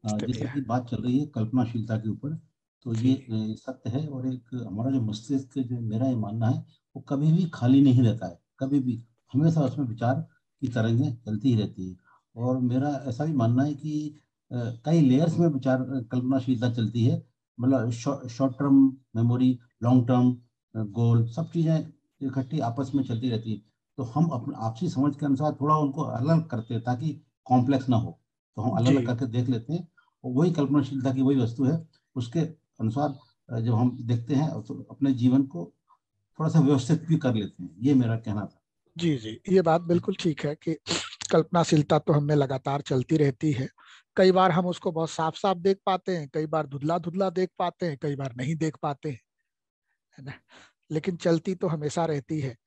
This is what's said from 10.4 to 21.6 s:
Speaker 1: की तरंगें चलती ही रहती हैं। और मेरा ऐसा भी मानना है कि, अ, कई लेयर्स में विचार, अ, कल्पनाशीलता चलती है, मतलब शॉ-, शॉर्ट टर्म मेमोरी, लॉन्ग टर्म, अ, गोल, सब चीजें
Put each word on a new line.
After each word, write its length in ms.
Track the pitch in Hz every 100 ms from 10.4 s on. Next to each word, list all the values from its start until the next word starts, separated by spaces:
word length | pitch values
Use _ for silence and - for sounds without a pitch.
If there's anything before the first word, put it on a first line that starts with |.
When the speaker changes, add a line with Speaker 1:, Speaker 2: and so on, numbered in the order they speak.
| _ _
Speaker 1:
की 60 | 120
तरंगें 480 | 117 113 117 151 -
चलती 380 | - 107 135
ही 80 | 110
रहती 280 | 98 - 92
हैं। 80 | 92 _ _ _ 117
और 240 | 123 131
मेरा 300 | 123 127 147
ऐसा 360 | 143 139 117 151
भी 80 |
मानना 300 | 143 117 123
है 100 | 147
कि, 460 | 147 156 151 151 - _ _ _
अ, 40 | 123
कई 460 | 117 117 151 165
लेयर्स 360 | 135 131 165 160
में 100 | 170
विचार, 340 | 135 131 131
अ, 200 | 127 135 113
कल्पनाशीलता 640 | 123 123 135 120 120 120
चलती 320 | 120 104 117 117
है, 220 | 165 - _ _ -
मतलब 320 | 123 135 113
शॉ-, 360 | 117 143 139 -
शॉर्ट 260 | - 135
टर्म 440 | 120 143 139 135 131 _ 113
मेमोरी, 440 | 117 123 127 123 _ _
लॉन्ग 240 | 120 127 117
टर्म, 260 | 127 127 123 _ _ _ 110
अ, 80 |
गोल, 440 | 104 104 117 117 113
सब 240 | - 160
चीजें 280 | 170